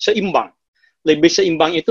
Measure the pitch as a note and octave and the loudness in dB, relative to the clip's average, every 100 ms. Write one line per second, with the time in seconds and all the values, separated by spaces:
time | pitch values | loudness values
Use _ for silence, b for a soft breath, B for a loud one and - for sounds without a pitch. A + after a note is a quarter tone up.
0 | - G#3+ G3 C#3 G#2+ _ _ _ _ _ | -4 -2 -2 -2 -4 _ _ _ _ _
1 | D#3 D3+ E3 - F#3+ D#3+ D#3+ E3 F#3+ | 0 2 2 2 0 0 -2 -2 -4